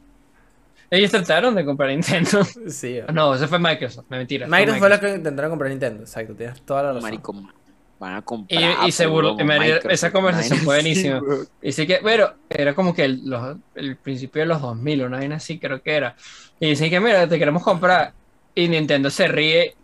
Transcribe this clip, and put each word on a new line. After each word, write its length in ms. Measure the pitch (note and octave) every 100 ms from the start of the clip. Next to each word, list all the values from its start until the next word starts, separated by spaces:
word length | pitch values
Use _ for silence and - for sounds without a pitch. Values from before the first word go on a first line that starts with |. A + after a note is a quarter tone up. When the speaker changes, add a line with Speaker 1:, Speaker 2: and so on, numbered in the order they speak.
| _ _ _ _ _ _ _ _ _
Speaker 1:
Ellos 180 | F#3 G3+
trataron 460 | G#3+ F3 D#3+ B3 G#3
de 100 | C#3+
comprar 240 | C#3 C3+
Nintendo. 540 | C#3 - F3+ E3+ G#3 G3 A#3+ G#3+
Speaker 2:
Sí, 320 | C#3 B2 B2 C3
¿no? 60 |
Speaker 1:
No, 200 | D#3+ D3
eso 140 | C3 D3
fue 100 | F3
Microsoft, 480 | E3+ D#3 B2 A#2+ -
me 80 | B2+
mentira, 280 | B2+ C3+ B2+
fue 80 | F3
Speaker 2:
Microsoft 200 | G#3 G#3+
fue 100 | G3
la 60 | G3+
Speaker 1:
Microsoft. 160 | G3+
Speaker 2:
que 40 | G3
intentaron 320 | D#3 C#3 D3+
comprar 200 | D#3+ C#3
Nintendo, 320 | C3+ C3 G#2+
exacto, 320 | A2 A#2+ A2 G#2
tienes 260 | A#2 -
toda 220 | - C#3
la 40 | C#3
razón. 120 | B2
Speaker 3:
Marico, 320 | A2+ G#2+ - G2+ G2 _ _ _ _ _
van 140 | F#2 C3+
a 60 |
comprar 520 | - - F#3 E3 E3+ F3+
Speaker 1:
Y, 60 | F3
y 40 |
se 140 | - E3
Speaker 3:
Apple, 20 |
Speaker 1:
burló, 280 | D#3 - G#3+
Speaker 3:
huevón, 40 |
Speaker 1:
y 40 |
me 160 | D3+ D3
dio 160 | D#3 D#3
Speaker 3:
Microsoft, 100 | -
Speaker 1:
esa 240 | F3+ E3+
conversación 480 | F#3+ F#3+ E3+ A#3 -
Speaker 3:
una 40 |
Speaker 1:
fue 120 | D#3 D3
Speaker 3:
vaina 160 | D#3
así, 220 | F#3 E3
Speaker 1:
buenísima. 80 | C3
Speaker 3:
weón. 260 | C#3 C#3 - _
Speaker 1:
Y 100 | -
sí 160 | C#3+ D3+
que, 120 | F3+
bueno, 260 | G#3+ A3+ F#3+ - _
era 260 | - C#3+ C#3+
como 180 | F#3
que 120 | E3+ C#3
el, 160 | C3 C3
los, 280 | B2 B2+ F3+ -
el 240 | - C#3 B2
principio 440 | C3+ C3 C3 D3+
de 60 | E3
los 140 | D#3+
dos 160 | B2+ A2+
mil, 260 | C#3 D3
una 140 | B2+ B2+
vaina 200 | C#3 D#3
así 220 | - D#3+
creo 220 | C#3 C3
que 140 | - D3+
era. 200 | B2 - - - - _
Y 80 | D#3+
dicen 200 | C#3 D#3+
que, 100 | F3+
"Mira, 280 | A3+ G3 E3
te 120 | E3
queremos 240 | D3 E3+
comprar". 500 | A3 F3+ F3+ F3+ D3 - _ _ _
Y 140 | - F3
Nintendo 400 | D#3+ D3 C#3+ C3+
se 180 | - F3
ríe 500 | D3+ D#3 E3 E3 -